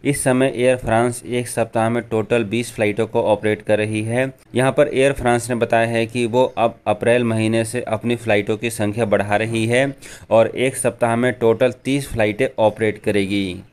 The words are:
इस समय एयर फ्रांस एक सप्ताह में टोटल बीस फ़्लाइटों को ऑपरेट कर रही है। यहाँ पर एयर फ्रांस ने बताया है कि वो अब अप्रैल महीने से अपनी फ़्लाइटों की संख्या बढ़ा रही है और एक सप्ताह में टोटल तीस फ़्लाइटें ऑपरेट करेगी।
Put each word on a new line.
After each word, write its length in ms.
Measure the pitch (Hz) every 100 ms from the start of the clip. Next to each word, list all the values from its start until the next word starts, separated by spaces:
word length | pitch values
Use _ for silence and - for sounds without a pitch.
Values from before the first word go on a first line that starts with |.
इस 200 | 123 143
समय 300 | 135 127 131 -
एयर 220 | 123 123
फ्रांस 440 | 123 113 120 120 87
एक 220 | 123 117
सप्ताह 420 | - 113 120 113
में 120 | 117
टोटल 400 | 113 110 104 120 107
बीस 280 | 113 117
फ़्लाइटों 340 | - 107 101 110
को 160 | 117
ऑपरेट 380 | 104 104 107 104
कर 160 | - 107
रही 260 | 107 110
है। 280 | 110 120 131 - _ 113
यहाँ 160 | 131
पर 180 | 123 147
एयर 240 | 127 135
फ्रांस 360 | 139 - 120 113
ने 60 | 123
बताया 300 | 113 117 113
है 180 | 117 113
कि 200 | 123 117
वो 160 | 120 131 -
अब 220 | 117 - -
अप्रैल 360 | 104 120 120 120
महीने 400 | 110 110 113 113
से 160 | 123 -
अपनी 260 | 110 117 117
फ़्लाइटों 400 | 113 104 101 107
की 120 | 120
संख्या 340 | 110 104 104 113
बढ़ा 280 | 101 101 104
रही 280 | 110 113 110
है 260 | 123 139 139 - - -
और 160 | 110 113
एक 300 | - 127 131
सप्ताह 380 | 123 107 117 117
में 160 | 123
टोटल 400 | 117 117 113 127 123 -
तीस 240 | 139 135
फ़्लाइटें 380 | 117 107 104 127 -
ऑपरेट 380 | 110 104 110 101
करेगी। 600 | - 101 95 101 95 90 95